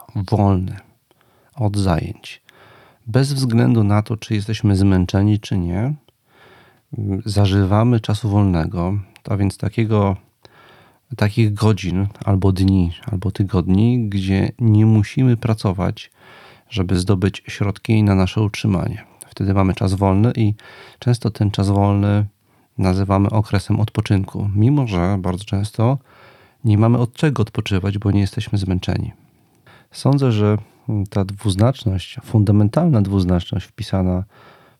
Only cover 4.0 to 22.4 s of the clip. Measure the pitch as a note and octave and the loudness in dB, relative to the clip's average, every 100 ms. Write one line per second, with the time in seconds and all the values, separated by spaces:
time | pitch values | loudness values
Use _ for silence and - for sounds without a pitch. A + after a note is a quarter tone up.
4 | G#2 A#2 - A2 G2+ A2 G#2 F#2+ G2 F#2+ | -2 -6 -6 -6 -4 -2 0 2 4 2
5 | F2+ F#2+ G#2 G#2 - G2+ F2 F2+ B2+ D3+ | 2 0 2 0 -2 -4 -4 -4 -4 -6
6 | _ _ _ _ - - _ _ - - | _ _ _ _ -20 -20 _ _ -18 -10
7 | G2+ G2 - G#2 G2 G2 F#2+ G#2 A#2+ A#2 | -6 -6 -4 0 2 4 4 2 4 2
8 | - G#2 G#2+ G#2 G2 F2 D#2+ F2+ F2 G2+ | 0 -4 0 2 2 2 -2 -4 -4 -4
9 | F#2+ - - G#2 G2 - G#2 A2 A2 G#2+ | -8 -14 -6 -2 -2 -2 -6 -2 0 2
10 | G2+ F2+ _ _ - _ - - _ _ | 0 -2 _ _ -20 _ -20 -20 _ _
11 | - A2+ G#2 A2+ A2 G2+ G#2+ F#2+ F#2 F2+ | -14 -4 -2 2 0 2 0 0 -2 -2
12 | G2+ - - G2 G2 F#2 F#2+ G2 F2 E2+ | -4 -4 -2 0 2 2 2 2 0 -4
13 | - G2+ G2+ - G2 F#2 E2+ F#2+ A2+ B2 | -8 -6 -6 -4 -2 -2 0 2 2 0
14 | G#2+ G2 F#2+ G2 G2 - A2+ G#2+ A2 G#2+ | -2 -4 0 0 0 0 2 4 6 4
15 | G#2 - C3 A#2 A#2 A2 G#2 F#2 F2+ G#2 | 2 0 2 2 0 -2 -2 -2 -4 -4
16 | - _ - - - - _ G2+ F2+ F#2 | -14 _ -20 -20 -20 -20 _ -6 -2 -2
17 | F#2 G2 F#2+ - - - G2+ - - A2 | 0 0 0 -4 -14 -6 -4 -4 0 2
18 | G#2 F#2+ F#2 - G#2 - G#2+ F#2 D2+ G2+ | 4 2 0 0 -2 -2 -2 0 -2 -8
19 | - _ - - G2+ G2 F#2+ - G2 F#2+ | -14 _ -18 -6 -2 2 2 0 -2 0
20 | G2 F#2+ A2+ - G#2+ G#2+ - - - - | 2 2 2 2 0 -2 -10 -20 -20 -8
21 | - A#2+ A#2 - G#2 G2+ G2 G2+ G2+ G2+ | -2 0 -2 -2 -2 0 0 2 2 2
22 | G#2 G#2 G#2 _ | 2 2 0 _